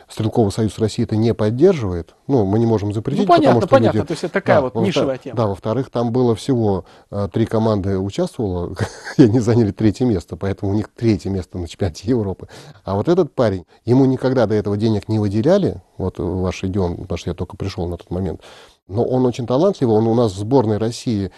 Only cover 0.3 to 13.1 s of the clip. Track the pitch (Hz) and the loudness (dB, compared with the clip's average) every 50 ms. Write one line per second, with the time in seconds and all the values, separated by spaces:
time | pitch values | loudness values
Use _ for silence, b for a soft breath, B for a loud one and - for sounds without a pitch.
0.3 | - 123 113 98 - - 110 104 - - 110 107 - - 117 - 110 107 110 117 | 2 2 2 2 2 0 -2 -2 -2 -2 -2 -2 -2 -2 -4 -2 0 0 0 0
1.3 | 107 - 107 107 117 120 151 190 196 151 117 95 90 85 82 - _ _ _ - | 0 0 0 -2 2 4 4 4 4 2 -2 -4 -4 -6 -8 -10 _ _ _ 0
2.3 | 135 131 101 95 98 113 117 113 110 101 98 104 104 113 - 123 - - 208 196 | 2 2 2 2 2 2 2 2 2 2 0 -2 -4 -4 -4 -4 -2 0 2 4
3.3 | 349 330 302 269 196 - 202 180 269 269 233 196 160 208 165 - 165 - - 175 | 4 4 6 4 4 4 4 4 4 4 4 4 2 0 -2 -2 -4 -6 -6 -4
4.3 | - 220 - - 190 160 135 127 117 113 117 196 165 147 - 139 131 127 - 139 | -4 -2 0 2 2 2 2 0 0 -2 0 0 0 0 0 0 -2 -4 -8 -8
5.3 | 113 117 117 101 98 90 - 113 110 127 135 - - 147 139 120 113 127 127 120 | -4 -2 -2 -2 -2 -4 -4 -4 -2 -2 -4 -4 -2 -2 -2 0 2 2 2 2
6.3 | 113 101 - - 139 117 113 104 98 92 b b b b b _ - 101 101 95 | 2 0 0 -2 0 2 2 2 0 0 b b b b b _ -6 -6 -4 -2
7.3 | - 110 113 - - 107 110 113 107 101 92 98 98 95 95 98 - - 185 170 | -2 -2 0 0 0 0 2 2 0 0 0 -2 -2 -2 -2 -4 -4 -4 -4 -4
8.3 | - - 120 98 90 87 87 90 98 - - - - - - - - - 143 110 | -4 -4 -4 -4 -4 -4 -6 -6 -6 -6 -6 -8 -8 -10 -16 -2 4 6 6 6
9.3 | 107 131 110 113 113 117 117 98 95 - 110 107 98 - 127 127 107 87 - - | 6 4 2 2 2 4 2 2 0 0 0 0 2 0 0 0 0 -2 -4 -8
10.3 | 92 85 - 98 98 - - 98 98 107 104 - _ - 117 117 107 90 - 95 | -10 -8 -6 -6 -6 -4 -4 -4 -2 -2 -4 -6 _ -4 0 0 0 0 -2 -4
11.3 | 98 95 87 - - 90 87 82 - - 104 92 78 - - 101 131 120 107 98 | -6 -6 -6 -8 -10 -10 -10 -10 -8 -6 -6 -6 -6 -6 -4 -2 -2 -2 -2 -4
12.3 | 90 - - B B B B B B B B - 95 98 104 - | -6 -8 -12 B B B B B B B B -4 -4 -2 0 2